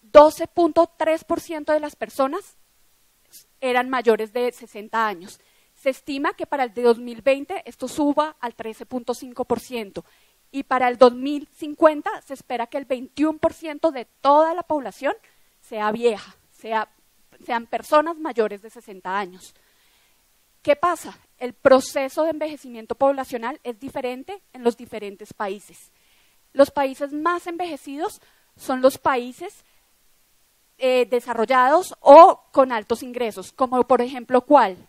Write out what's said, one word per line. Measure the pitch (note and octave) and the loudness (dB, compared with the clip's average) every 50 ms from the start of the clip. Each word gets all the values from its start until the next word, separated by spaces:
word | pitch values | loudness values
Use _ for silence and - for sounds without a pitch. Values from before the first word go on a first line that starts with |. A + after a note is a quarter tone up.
doce | _ A3 _ D4 D4 D#4 D#4 - E4 | _ _ _ 8 8 8 4 -2 -10
punto | - _ - E4+ E4 D4+ E4+ E4+ E4+ _ | -8 _ 0 0 0 2 2 0 0 _
tres | _ D#4 D#4+ D#4+ D#4+ - | _ -4 -2 -2 -4 -4
por | _ E4+ E4 - | _ -8 -8 -8
ciento | - E4 D4+ D4 - D4+ | -10 -10 -10 -4 -2 -2
de | D4+ | -2
las | D4+ D4 - | -2 -6 -10
personas | _ - A3 - - C4+ C4+ D4 F#4+ - - _ _ _ _ _ _ _ _ _ _ _ _ _ _ _ _ _ - _ _ _ _ | _ -14 -14 -4 -4 -4 -2 -2 -8 -12 -14 _ _ _ _ _ _ _ _ _ _ _ _ _ _ _ _ _ -20 _ _ _ _
eran | - B3+ B3 B3 B3 B3+ | -6 -2 -2 -2 -2 -2
mayores | C4+ B3+ A#3 A#3 A3 G#3+ A3 G#3+ G3+ | -4 -2 2 2 2 2 0 -8 _
de | B3 A#3+ B3 - | -4 -4 -4 -6
sesenta | - B3 A3 _ A3 G3+ A3 - A3 A3+ | -8 -20 -20 _ -18 -18 -8 -4 -4 -2
años. | G#3+ G3+ E3 F3 G#3 - _ _ _ _ _ _ _ _ _ | -2 -4 -8 -14 -20 -20 _ _ _ _ _ _ _ _ _
Se | - C4+ | -4 -4
estima | C4 - _ - C#4 C#4 C#4+ E4+ G4+ | -4 -4 _ -10 -8 -4 -4 -4 -4
que | - F4 | -4 -8
para | - - C#4 C4 | -6 -4 -4 -4
el | B3 F#3+ | -4 -4
de | A#3+ | 0
dos | A#3+ A#3+ A#3 A3+ | 2 2 2 2
mil | B3 A#3+ A#3+ A3+ | -2 -14 -14 -4
veinte | - C#4 C4+ C#4 C#4+ _ F#4 F#4 - | 0 0 0 0 -2 _ -10 -10 -10
esto | - B3 _ B3+ | -14 -14 _ -12
suba | B3 - - D4 C#4+ C#4+ D4+ - D#4 - _ | -10 -4 -2 0 0 2 0 -2 -2 -4 _
al | - A#3+ A3+ | -12 -12 -10
trece | _ A#3 A3+ A3 - B3+ | _ -14 -14 -12 -14 -16
punto | _ B3+ B3+ A#3+ - A#3+ | _ -10 -10 -6 -6 -8
cinco | - - B3+ A#3+ - B3 | -8 -8 -18 -10 -10 -4
por | _ A#3+ A#3+ | _ -4 -4
ciento. | - - B3+ A#3 A3 F#3 - E3+ - _ _ _ _ _ _ _ _ _ | -4 -10 -10 -10 -10 -10 -12 -16 -16 _ _ _ _ _ _ _ _ _
Y | - C4+ C4+ | -12 -12 -6
para | _ C4+ B3+ B3+ B3 | _ -2 0 0 0
el | B3 | 4
dos | G#3+ C4 B3 A#3+ | 6 6 6 6
mil | B3 B3+ C#4 D4 C#4+ D4 _ _ | 2 -8 -6 -6 -8 -10 _ _
cincuenta | _ E4 D4+ D4+ _ E4 D#4 D4+ D4 D4+ G4 A4 E4 _ | _ -14 -14 -4 _ 2 2 2 2 -6 -8 -8 -10 _
se | - C#4 | -16 -16
espera | B3+ - _ C4 A#3 A3+ | -16 -12 _ -8 -8 -8
que | - - C#4+ | -8 -8 -12
el | C#4 | -8
veintiún | _ C4+ A#3+ C4 B3+ _ - D4 D#4 D#4 D#4 | _ -8 -8 -8 -16 _ -2 -2 -2 -2 -2
por | - E4 E4 | -4 -4 -4
ciento | - D#4+ D#4+ D4 D4 - E4 C#4 | -4 -14 -14 -12 -2 -2 -2 -2
de | C4 A3 | -2 -14
toda | _ _ _ - C4+ C#4+ D4+ D#4+ D#4+ E4+ | _ _ _ 2 4 4 4 4 2 0
la | F4+ E4+ | -6 -6
población | _ D#4 D4+ B3+ G#3 - - - C#4+ G4+ A4+ _ _ _ _ _ _ _ _ | _ -6 -4 -4 -8 -12 -6 -6 -6 -6 -6 _ _ _ _ _ _ _ _
sea | _ - B3 G#3+ G#3 G#3+ G#3+ | _ -14 -10 -4 -4 -4 -4
vieja, | A#3 A#3 A#3+ A3 F#3 - - - _ _ _ | 0 0 0 -2 -2 -10 -20 -20 _ _ _
sea, | _ _ - A3 A3 A3 G#3+ _ _ _ _ _ _ _ _ _ _ _ - | _ _ -12 -4 -4 -4 -4 _ _ _ _ _ _ _ _ _ _ _ -10
sean | - B3 A#3 A#3 | -6 -6 -6 -6
personas | - - A3+ A3 - D#4 D4+ D4+ D#4+ E4+ | -6 -8 -8 -4 4 4 4 4 4 -4
mayores | D#4 D#4 D#4 A#3+ - G#3+ G#3 G#3 G3+ G3+ | -6 -8 -8 -2 -2 -2 -2 -2 -10 _
de | A3+ | -20
sesenta | - A#3+ A3 - G3+ F#3+ _ F#3 F#3 G3+ | -20 -20 -20 -20 -20 -14 _ -6 -4 -4
años. | G#3 F3 F3+ F#3 - - _ _ _ _ _ _ _ _ _ _ _ _ _ _ _ _ _ _ _ _ _ _ _ | -6 -6 -10 -20 -20 -20 _ _ _ _ _ _ _ _ _ _ _ _ _ _ _ _ _ _ _ _ _ _ _
¿Qué | D4+ C#4+ | -2 0
pasa? | C#4+ - F4 E4+ - - G3+ F#3+ _ _ _ _ | 0 0 -2 -2 -4 -8 -18 -20 _ _ _ _
El | _ B3+ B3 - | _ -12 -12 -12
proceso | _ _ C#4+ C4 B3+ C4 - - D4 C4+ C4+ - E4 D#4 | _ _ 4 4 4 2 -2 -6 -6 -6 -6 -4 -4 -2
de | E4 | -2
envejecimiento | D#4 D#4 D#4 D#4 D4+ C#4 - C4 A#3 A3+ A3 - A#3 | -2 -4 -6 -8 -10 -12 -16 -18 -16 -16 -12 -12 -4
poblacional | _ C4+ C4+ C#4 C4+ C4 - - A#3+ A3+ A#3+ C#4+ - _ | _ 0 0 0 -2 -6 -8 -10 -8 -8 -8 -10 -10 _
es | B3 A#3+ G#3 | -14 -14 _
diferente | C4+ C4+ - D4 C4 B3 B3 B3+ C#4 - G4 G4 _ _ _ | -14 -12 -10 -8 -8 -8 -8 -10 -12 -16 -16 -18 _ _ _
en | C4 A#3+ | -4 -4
los | A#3 A#3 _ | -4 -4 _
diferentes | B3 G#3+ - A3 G#3 G3+ G3+ F#3+ G#3+ - - | -14 -16 -14 -14 -12 -14 -16 _ -20 -20 -12
países. | _ A3+ G3+ G3 G#3 - - F3 - - _ _ _ _ _ _ _ _ _ _ _ _ _ _ | _ -8 -8 -8 -12 -14 -20 -20 -20 -20 _ _ _ _ _ _ _ _ _ _ _ _ _ _
Los | B3+ C#4 C#4 | 0 0 2
países | _ D4 C#4 C4+ C4 - D4 C#4 C#4+ | _ -4 -4 -4 -4 -8 -10 -10 -8
más | D4+ D4+ E4 F4 F4 - | -4 -4 -2 -4 -4 -6
envejecidos | F4+ F4 E4 F4+ F4 D#4 C#4 - D4 C#4 C#4+ E4 G#4 - - _ _ _ _ _ _ _ | -10 -8 -8 -8 -8 -8 -12 -14 -14 -10 -8 -8 -8 -8 -12 _ _ _ _ _ _ _
son | _ - - C4+ B3+ | _ -6 -6 -4 2
los | B3+ C4+ - | 2 2 2
países, | - _ D#4+ C#4 B3+ A#3+ B3 B3 - E4+ G4 - - _ _ _ _ _ _ _ _ _ _ _ _ _ _ _ _ _ _ _ _ _ _ _ _ | 2 _ -2 -2 -2 -4 -8 -14 -16 -18 -18 -18 -20 _ _ _ _ _ _ _ _ _ _ _ _ _ _ _ _ _ _ _ _ _ _ _ _
eh, | B3 C4 B3+ B3+ A#3+ | -2 0 0 0 0
desarrollados | - - A#3+ - - A#3 A3 A3 G#3+ C4 B3+ B3+ C4 D4 F4 F#4 - - _ | 0 -2 -4 -4 -4 -4 -4 0 2 4 4 4 4 4 2 2 -2 -14 _
o | - - C#4 D#4+ E4+ F#4+ D4+ - _ _ | 8 10 12 12 12 12 8 2 _ _
con | _ - C4+ C4 B3 | _ 2 2 2 0
altos | A3 G#3+ _ A#3 A3+ C#4+ | -6 -4 _ -6 -6 -6
ingresos, | B3+ B3 - B3 A3+ G3+ F#3+ F#3 - _ | -12 -8 -6 -6 -6 -6 -10 -16 -18 _
como | - C4+ B3 B3+ B3+ B3 | -6 -4 -2 0 -2 2
por | _ C4 A#3 | _ 2 2
ejemplo, | A#3+ B3 C#4+ B3+ A#3 _ B3+ B3 | 2 -2 -6 -10 -8 _ 0 0
¿cuál? | B3 - D4 C#4 A#3 G3 F#3 F3+ - | 2 6 6 6 6 4 -2 -8 -18